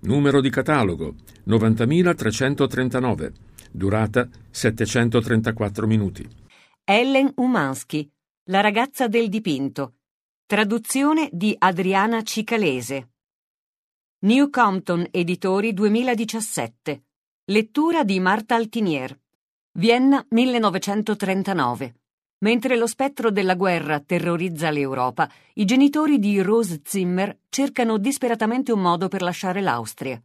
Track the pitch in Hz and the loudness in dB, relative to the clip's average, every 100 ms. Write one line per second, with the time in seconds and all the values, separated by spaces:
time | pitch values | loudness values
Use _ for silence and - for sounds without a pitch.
0 | 87 139 143 139 135 127 131 151 104 80 | 0 2 4 4 2 0 0 2 0 -2
1 | 78 - - - - 113 113 110 117 160 | -8 -10 -20 -16 0 2 4 2 2 4
2 | 175 170 107 110 135 143 135 - 127 127 | 2 2 0 0 -2 2 0 2 0 0
3 | 127 90 76 - - - - 80 98 107 | 0 -2 -4 -10 -20 -20 -16 -4 0 2
4 | 107 113 123 - - - 139 113 107 127 | 2 0 -2 -8 -18 -2 -2 0 -2 2
5 | 117 120 117 113 110 110 104 101 107 110 | 2 2 2 0 2 -2 -4 -2 0 2
6 | 101 92 - - - _ _ _ - 202 | 0 -4 -16 -18 -20 _ _ _ 0 2
7 | 254 269 269 277 254 240 139 131 - 151 | 4 4 2 0 0 2 0 -4 -6 -6
8 | 147 _ _ _ - 196 208 208 262 - | -6 _ _ _ -2 2 2 2 -2 -2
9 | 247 226 226 208 214 139 135 117 135 _ | 0 0 0 -2 -2 -4 -4 -6 -10 _
10 | _ _ _ _ _ 202 214 226 226 269 | _ _ _ _ _ -2 0 -2 -2 0
11 | 277 311 302 170 208 - 185 175 185 190 | 2 2 -2 -2 -2 2 0 2 0 0
12 | 208 226 220 - 214 233 185 127 120 139 | 0 -2 -4 -6 -4 0 0 -2 -4 -8
13 | 120 _ _ _ _ _ _ _ _ _ | -10 _ _ _ _ _ _ _ _ _
14 | _ _ 190 254 285 269 226 190 - 175 | _ _ 2 4 4 2 0 0 -2 -4
15 | 175 185 175 180 190 190 220 190 208 214 | -2 -4 -2 -2 -2 0 -2 0 0 2
16 | 254 233 226 226 220 - 117 _ - 143 | 0 0 -4 -6 -6 -6 -8 _ -10 -10
17 | _ _ _ _ - 208 220 - 320 330 | _ _ _ _ -2 0 0 0 0 2
18 | 226 185 185 208 220 233 226 233 202 147 | 0 2 2 0 0 -2 -2 -2 -2 -2
19 | 127 135 _ _ _ _ _ - 202 240 | -6 -12 _ _ _ _ _ -2 2 4
20 | 269 277 - 233 254 240 214 180 196 202 | 4 2 2 2 2 2 0 -2 -4 -4
21 | 214 208 190 190 196 185 127 120 131 - | -2 -4 -2 -2 -2 -2 -2 -2 -8 -12
22 | _ _ _ _ 202 233 247 247 226 - | _ _ _ _ 0 0 0 0 0 -2
23 | 269 277 226 202 185 180 190 170 143 151 | -6 -2 -2 0 0 0 0 0 -2 -4
24 | 147 175 165 170 180 160 160 147 139 135 | -2 -2 -2 -2 -4 -4 -2 -2 -2 -2
25 | 127 123 156 - _ - 202 254 285 294 | -2 -2 -4 -4 _ -4 0 4 4 4
26 | 302 285 202 202 185 226 214 160 - 202 | 2 2 2 0 2 2 0 -6 -6 -4
27 | 180 180 202 - _ - 277 - 233 220 | -2 0 -2 -6 _ -4 -2 0 0 0
28 | 208 277 247 226 220 247 269 220 185 170 | -2 -2 -2 0 0 -2 0 0 2 0
29 | 185 190 180 175 190 185 190 120 110 - | -2 -2 -4 -4 -4 -2 -2 -2 -6 -10
30 | 135 120 | -10 -10